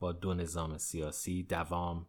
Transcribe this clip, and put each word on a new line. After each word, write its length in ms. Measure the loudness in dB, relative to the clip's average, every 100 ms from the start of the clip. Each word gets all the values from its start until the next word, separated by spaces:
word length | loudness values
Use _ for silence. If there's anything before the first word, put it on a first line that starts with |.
با 120 | -2
دو 220 | 0 2
نظام 440 | 2 2 0 -2 -2
سیاسی 640 | -2 -2 -2 -2 0 0
دوام 640 | 2 0 2 0 0 -2